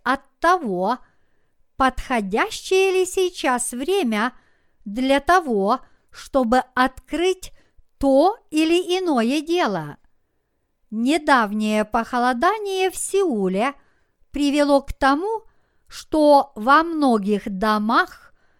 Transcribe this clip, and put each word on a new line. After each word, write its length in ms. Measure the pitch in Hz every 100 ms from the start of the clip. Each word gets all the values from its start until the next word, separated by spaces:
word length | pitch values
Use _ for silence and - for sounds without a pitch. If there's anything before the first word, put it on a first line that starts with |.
от 180 | 240 277 _ -
того, 600 | 330 370 247 180 190 254 - _ _ _ _ _ _ -
подходящее 1160 | 262 254 - 240 196 220 415 - - 370 381
ли 140 | 370 359
сейчас 640 | 392 359 - 294 247 -
время 600 | 247 294 392 247 214 240 - _ _ _ _
для 360 | 202 214 262 277
того, 600 | 277 370 311 208 196 254 - _ _
чтобы 480 | - - 269 233 254 -
открыть 800 | - 262 - - 302 370 370 - - _ _ _ -
то 380 | 277 269 349 466 _
или 480 | 311 320 349 349 370
иное 420 | 359 254 226 302
дело. 560 | 302 359 285 175 147 - _ _ _ _ _ _ _ _ -
Недавнее 920 | 214 247 320 302 262 208 208 214 214
похолодание 1080 | 214 233 226 247 247 240 349 440 403 381 370
в 60 | 359
Сеуле 800 | - 392 370 214 185 190 262 - _ _ _ _ _
привело 520 | 277 285 294 285 277
к 100 | -
тому, 500 | - 269 285 403 440 - _ _ _ _
что 640 | - - 311 294 277 -
во 280 | - 226 294
многих 640 | 339 311 277 220 196 202 220
домах 880 | 190 214 214 214 277 359 - - _ _